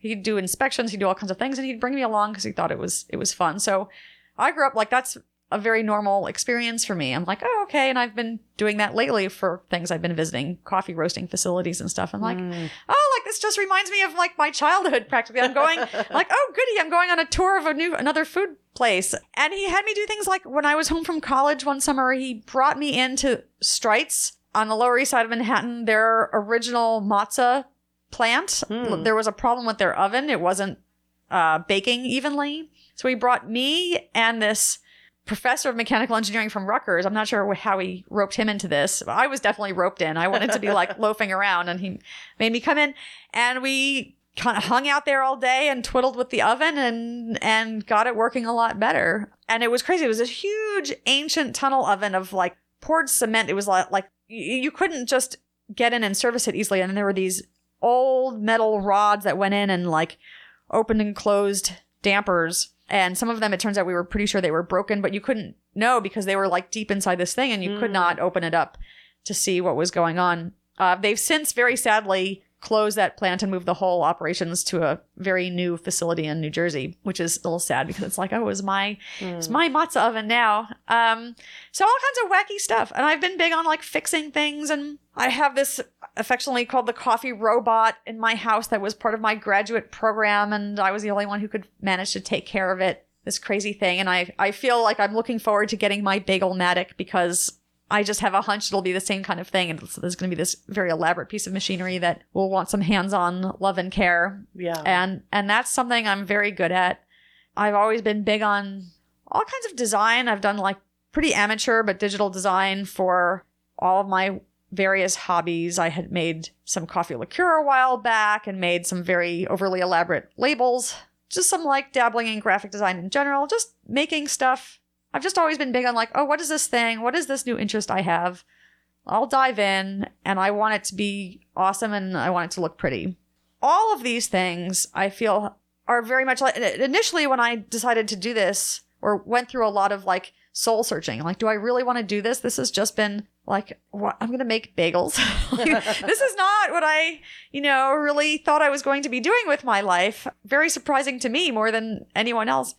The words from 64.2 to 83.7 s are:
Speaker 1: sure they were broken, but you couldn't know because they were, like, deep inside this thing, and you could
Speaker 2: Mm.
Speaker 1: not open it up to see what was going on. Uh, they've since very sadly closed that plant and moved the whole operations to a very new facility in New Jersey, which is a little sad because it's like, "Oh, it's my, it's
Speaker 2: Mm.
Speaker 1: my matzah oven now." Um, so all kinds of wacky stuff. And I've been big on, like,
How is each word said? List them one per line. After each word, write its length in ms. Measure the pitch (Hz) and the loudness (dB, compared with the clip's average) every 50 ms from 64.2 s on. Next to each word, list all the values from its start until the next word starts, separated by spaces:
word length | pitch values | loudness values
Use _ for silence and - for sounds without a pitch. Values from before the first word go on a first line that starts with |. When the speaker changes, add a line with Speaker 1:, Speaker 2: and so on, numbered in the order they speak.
| 208 | -2
Speaker 1:
sure 140 | 208 - 202 | 0 0 0
they 100 | 180 170 | 0 2
were 120 | 151 160 175 | 0 0 -2
broken, 360 | 170 185 185 196 196 214 202 | 0 0 -2 0 0 -2 0
but 140 | 196 185 190 | 0 -2 -2
you 60 | 202 | -2
couldn't 340 | - - 262 226 180 - - _ _ _ _ | -2 -2 -2 -2 -4 -10 -14 _ _ _ _
know 260 | 196 214 240 254 240 | 0 2 4 4 2
because 240 | 202 196 - 226 196 | 0 -2 -6 -4 -2
they 120 | 190 196 | 0 0
were, 120 | 196 196 190 | 0 2 2
like, 220 | 175 180 185 _ | 0 0 -2 _
deep 200 | - 220 214 - | -8 -8 -4 -4
inside 280 | 208 196 196 196 180 180 | -4 -2 0 0 0 0
this 160 | 180 175 - | 0 -2 0
thing, 180 | - 262 269 233 | -2 0 0 0
and 100 | 202 185 | -2 -2
you 160 | 190 202 208 | -4 -4 -2
could 120 | 220 208 | -4 -2
Speaker 2:
Mm. 40 | 196 | 0
Speaker 1:
not 240 | 190 180 175 175 - | 2 2 2 2 0
open 220 | - 185 - 185 170 | -2 -2 -2 -2 -2
it 120 | 165 160 | 0 0
up 220 | 170 151 - _ - - - - - - _ _ _ _ | 0 0 -2 _ -18 -18 -18 -18 -20 -20 _ _ _ _
to 100 | - 208 | -8 -4
see 260 | - - - 185 180 | -2 0 0 0 2
what 160 | 180 180 139 | 2 0 0
was 140 | 135 165 180 | 0 0 0
going 280 | - 170 170 165 160 175 | 2 0 0 2 2 2
on. 340 | 180 180 175 170 170 170 - _ _ _ _ - | 2 2 0 0 -4 -10 -12 _ _ _ _ 0
Uh, 180 | 190 185 180 | 2 2 2
they've 220 | 190 196 208 208 214 | 2 2 0 0 0
since 320 | - - 330 311 302 - - | 0 0 0 0 0 -2 0
very 240 | - 240 247 254 | 2 2 2 2
sadly 640 | 240 - 240 214 214 214 196 190 190 185 190 196 - _ _ _ _ | 2 2 2 2 2 2 0 0 0 0 -2 -4 -8 _ _ _ _
closed 360 | - - 220 214 214 214 202 | -4 0 2 2 2 2 2
that 200 | 214 196 175 - | 2 0 0 0
plant 260 | - 175 175 180 185 214 | -2 -2 -2 0 0 -2
and 80 | 196 | -2
moved 140 | 190 185 175 | -2 -2 -2
the 100 | 175 180 | -2 -2
whole 280 | - 196 185 180 175 156 | 0 0 0 2 2 2
operations 600 | 151 175 - - 156 135 - 185 165 175 175 - | 2 0 0 -2 -4 -2 -2 -4 -4 -4 -4 -4
to 200 | - - 170 165 | -2 -2 0 2
a 160 | 143 147 - _ _ _ | 0 0 -2 _ _ _
very 320 | - 185 196 185 185 180 180 | -8 -2 -2 0 0 0 -2
new 300 | 180 175 180 175 175 165 | -2 -2 -2 -2 -2 -4
facility 480 | - - 175 - 170 170 170 165 156 | -4 -6 -4 -2 0 0 0 -2 -2
in 160 | 151 151 160 160 | -4 -4 -4 -4
New 80 | 151 | -4
Jersey, 480 | 151 160 170 175 151 143 131 127 175 _ _ | -2 -2 -2 0 -2 -2 -6 -6 -10 _ _
which 140 | 202 180 - | -8 -4 -4
is 200 | 170 170 - - | -2 -4 -4 -4
a 20 | - 175 | -4 -4
little 100 | 165 175 | -4 -2
sad 280 | - - - 127 135 | -2 0 0 0 0
because 160 | 160 185 - 196 | -2 -4 -8 -6
it's 140 | 180 190 - | -6 -4 -6
like, 160 | 185 185 185 | -4 -4 -2
"Oh, 140 | 220 233 214 | -2 -2 -2
it's 140 | 196 196 196 | -4 -4 -4
my, 360 | 196 196 196 196 202 208 202 - - - - | -2 -2 0 -2 -2 -6 -8 -14 -16 -14 -10
it's 300 | 202 185 175 170 165 160 | -8 -8 -8 -8 -6 -2
Speaker 2:
Mm. 20 | |
Speaker 1:
my 180 | 226 294 339 330 | 0 2 2 2
matzah 320 | 262 311 320 - - 277 - | 2 0 -2 0 2 2 2
oven 200 | 226 226 220 220 | 2 2 -2 -2
now." 420 | 214 233 240 240 220 208 208 226 214 214 _ _ | 0 2 2 4 4 2 2 -2 -6 -14 _ _
Um, 500 | - 226 233 233 226 226 226 233 240 240 - - - - - - - - | 0 2 4 4 4 2 0 -4 -14 -16 -18 -20 -20 -20 -20 -20 -12 -2
so 140 | - 381 | 2 4
all 100 | 427 480 539 508 | 4 4 4 2
kinds 160 | 554 539 508 466 | 0 0 0 0
of 60 | 370 | 2
wacky 280 | 392 370 403 - 415 403 | 2 2 2 0 -4 -6
stuff. 340 | - - - 233 - - - | -2 0 0 0 0 0 -2
And 120 | - 262 | 0 2
I've 140 | 302 311 311 | 2 2 2
been 180 | 330 359 381 339 | 0 -4 0 2
big 160 | 339 339 330 | 2 2 2
on, 100 | 320 330 | 2 2
like, 180 | 320 | 0